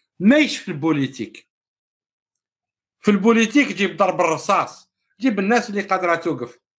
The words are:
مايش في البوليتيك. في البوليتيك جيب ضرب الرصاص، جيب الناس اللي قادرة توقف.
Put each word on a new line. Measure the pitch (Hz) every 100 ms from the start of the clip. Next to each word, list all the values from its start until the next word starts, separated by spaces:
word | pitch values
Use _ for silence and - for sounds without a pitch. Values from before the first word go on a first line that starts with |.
| _ -
مايش | 196 294 262 -
في | -
البوليتيك. | 151 160 147 131 - 107 - _ _ _ _ _ _ _ _ _ _ _ _ _ _ _ _
في | 208
البوليتيك | 202 220 226 220 285 233
جيب | 190 190 160
ضرب | 185 165
الرصاص، | 165 151 - 180 135 - _ _ _ -
جيب | 254 196
الناس | 196 240 226
اللي | 202
قادرة | 196 185 175
توقف. | 165 170 131 120 - _